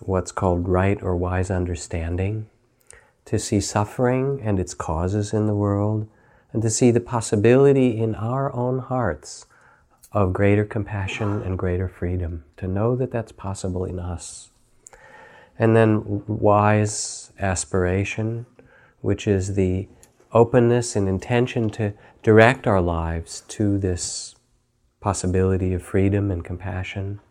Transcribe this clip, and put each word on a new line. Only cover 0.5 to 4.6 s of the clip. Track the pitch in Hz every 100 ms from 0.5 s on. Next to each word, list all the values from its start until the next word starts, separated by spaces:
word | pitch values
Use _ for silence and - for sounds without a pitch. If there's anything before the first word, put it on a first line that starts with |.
| 87 90
right | 92 95 98
or | 95
wise | 87 90 92 90
understanding, | 92 90 87 - 85 82 87 98 110 107 _ _ _ _ - _ _ -
to | 104
see | - 104
suffering | - 107 104 - 123 127 135 139
and | 107
its | 98